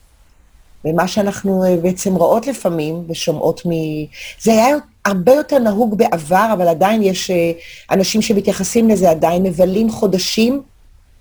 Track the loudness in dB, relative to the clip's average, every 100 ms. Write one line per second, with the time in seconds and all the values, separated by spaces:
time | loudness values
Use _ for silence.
0 | _ _ _ _ _ _ _ -10 -4 -2
1 | -2 -2 -4 -4 -2 0 2 2 0 -2
2 | -2 0 2 2 -2 -4 -4 -4 -6 -8
3 | -10 -6 -4 -2 -2 -2 -4 -4 -4 -6
4 | -10 -14 -20 -4 0 4 2 0 -4 _
5 | -4 0 4 2 2 0 0 0 0 2
6 | 0 0 0 0 2 2 0 2 2 2
7 | 0 -2 -2 0 0 -4 -12 -20 -2 0
8 | 0 0 0 0 0 -2 -2 0 2 4
9 | 4 2 2 0 -2 2 2 2 -2 0
10 | 0 0 -2 0 0 0 -6 _ -20 -20
11 | _ _